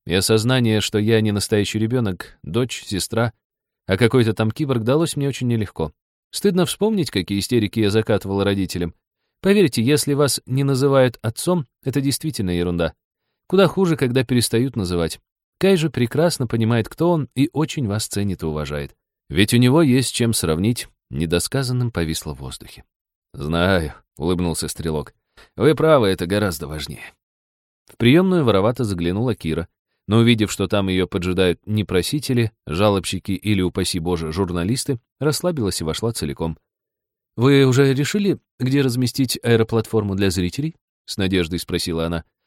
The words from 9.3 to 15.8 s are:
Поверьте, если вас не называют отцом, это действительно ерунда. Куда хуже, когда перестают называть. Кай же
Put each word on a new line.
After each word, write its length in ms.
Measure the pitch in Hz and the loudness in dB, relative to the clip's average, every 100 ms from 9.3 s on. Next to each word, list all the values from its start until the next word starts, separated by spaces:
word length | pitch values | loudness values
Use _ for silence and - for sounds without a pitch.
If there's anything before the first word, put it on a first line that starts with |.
| _ | _
Поверьте, 400 | 190 208 165 - | 2 4 4 2
если 320 | 117 147 - | 2 2 0
вас 260 | 143 143 - - | 0 0 -2 -4
не 180 | 131 | -2
называют 540 | 139 131 139 135 127 - | 0 2 2 4 4 0
отцом, 460 | 117 - - 180 127 _ | -6 -4 -2 -2 -2 _
это 160 | 139 139 | -6 -2
действительно 520 | 139 - 160 - 92 | -2 -2 -4 -4 -2
ерунда. 420 | 87 87 87 80 - _ _ _ _ - | 0 0 0 -2 -4 _ _ _ _ -2
Куда 200 | 185 180 | 2 4
хуже, 300 | 190 185 151 | 2 0 0
когда 260 | 131 123 | 0 0
перестают 520 | 123 123 - 117 131 117 | 2 2 2 0 0 -2
называть. 440 | 90 87 82 - _ _ _ _ | -2 -2 -2 -4 _ _ _ _
Кай 180 | 190 | 2
же 140 | 190 | 2